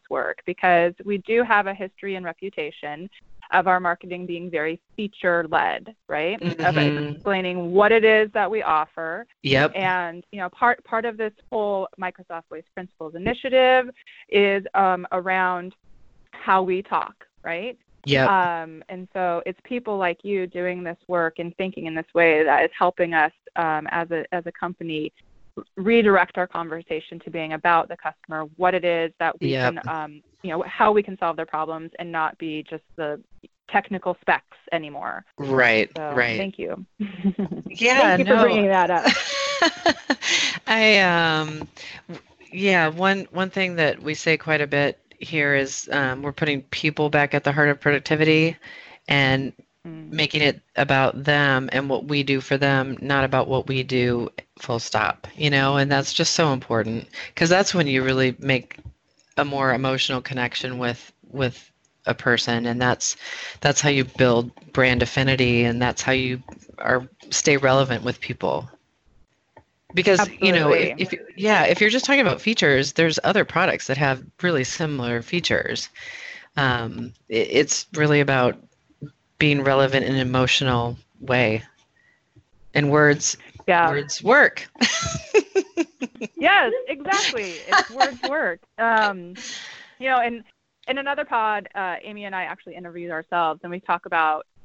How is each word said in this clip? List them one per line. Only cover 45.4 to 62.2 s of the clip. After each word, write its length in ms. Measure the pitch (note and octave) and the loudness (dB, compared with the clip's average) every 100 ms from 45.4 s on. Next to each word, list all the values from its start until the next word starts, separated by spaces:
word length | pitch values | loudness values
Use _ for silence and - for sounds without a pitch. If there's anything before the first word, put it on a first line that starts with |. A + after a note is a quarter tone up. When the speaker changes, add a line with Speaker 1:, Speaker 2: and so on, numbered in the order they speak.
| C#3+ C#3 | 2 2
Speaker 2:
is, 340 | C3+ - - | 0 -6 -4
um, 300 | C#3+ C3+ C3 | -2 -2 -4
we're 100 | C#3+ | -8
putting 300 | C#3 D#3 C#3 | -4 -2 -2
people 460 | C3+ - D#3+ D3 D3+ | -6 -4 -4 0 0
back 240 | D3 C#3+ | 2 2
at 100 | C#3+ | 0
the 80 | D3 | 0
heart 180 | C#3+ D3 | 2 2
of 100 | C#3+ | 2
productivity 760 | D3+ C#3+ - D#3 D#3 D#3 D#3+ D#3+ - - - - - | 2 0 2 2 4 4 2 -2 -14 -20 -20 -14 -2
and 460 | C#3+ C3+ C3+ C3+ - _ _ E3+ | 2 4 2 -2 -10 _ _ -18
Speaker 1:
Mm. 240 | D#3+ D#3 | -16 -10
Speaker 2:
making 300 | D#3 D3+ D3+ | -4 -2 0
it 180 | D3 - _ - | 0 0 _ -2
about 480 | C#3 C3+ C3 - | 2 2 2 0
them 460 | C#3 D3 C#3+ C3 C3 | 0 2 4 2 0
and 180 | C3 C#3 | -4 -2
what 140 | C3 | -4
we 180 | C#3+ D3 | -2 -2
do 200 | C#3 C3+ | 0 -2
for 160 | C3 C#3 | 0 0
them, 400 | C#3 C3+ C3 C3 | 2 2 0 -4
not 240 | C3+ C#3 | -2 0
about 240 | C3+ C3 B2 | 2 0 0
what 200 | C3 - | 0 -2
we 140 | C3+ | -4
do, 480 | B2+ B2+ B2 A#2+ A#2+ - - - | -2 0 2 0 -4 -10 -18 -12
full 180 | - A#2 | -6 -4
stop, 480 | - G#2+ G#2+ - - - | -2 -2 0 -2 -10 -4
you 120 | D3+ | 0
know, 280 | C#3 C3+ C#3 | 2 4 2
and 120 | C#3 | 2
that's 220 | C#3 C3+ | 2 0
just 200 | - D#3+ | -2 0
so 180 | - D#3+ | 2 2
important, 560 | C3 - A#2 A2 A2+ - - - - | 0 0 -2 0 -4 -10 -14 -10 0
'cause 100 | E3 | 4
that's 260 | F3+ G3 | 4 2
when 140 | F3+ D3 | 2 2
you 160 | C3 | 2
really 320 | C3 C3 C3 B2 | 2 2 2 0
make 360 | C3+ C3 - - - - _ _ _ - | 0 -2 -2 -18 -20 -20 _ _ _ -2
a 80 | C#3+ | -2
more 280 | C#3 C3+ | 0 2
emotional 460 | B2 C3+ C3 - C3 | 2 0 0 -2 -4
connection 580 | - B2+ A#2+ - C3 B2 | -6 -4 -4 -4 -8 -4
with, 340 | B2 A#2+ - _ _ | -4 -4 -10 _ _
with 400 | C3+ B2+ - - _ _ _ - | -4 -4 -4 -16 _ _ _ -4
a 60 | |
person, 520 | A#2 | -2